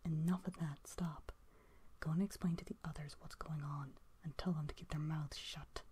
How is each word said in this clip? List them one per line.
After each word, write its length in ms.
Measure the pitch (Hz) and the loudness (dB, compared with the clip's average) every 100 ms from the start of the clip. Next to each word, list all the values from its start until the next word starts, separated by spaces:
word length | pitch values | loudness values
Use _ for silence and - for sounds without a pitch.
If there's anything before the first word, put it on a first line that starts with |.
Enough 420 | - 156 160 185 - | 2 4 6 4 2
of 100 | - | 0
that, 280 | 165 143 - | -2 -2 -8
stop. 460 | - 175 151 - - - - - - - - | 0 0 0 -8 -12 -14 -20 -20 -18 -16 -4
Go 100 | 156 | 2
and 120 | 160 | 6
explain 340 | 202 - 180 165 | 4 4 2 2
to 80 | |
the 120 | - - | 0 -6
others 320 | 165 151 147 - | -6 -6 -6 -8
what's 140 | 170 | -10
going 280 | - - 156 | -6 -2 0
on 300 | 143 143 139 - - - | 0 -2 -4 -8 -18 -8
and 140 | 160 - | -6 0
tell 160 | 185 | 2
them 140 | 160 147 | 2 0
to 80 | |
keep 160 | - 175 | -4 -2
their 100 | 151 | 0
mouths 380 | 151 156 147 - | 2 2 0 -4
shut. 440 | - - 143 - - | -6 -8 -6 -8 -8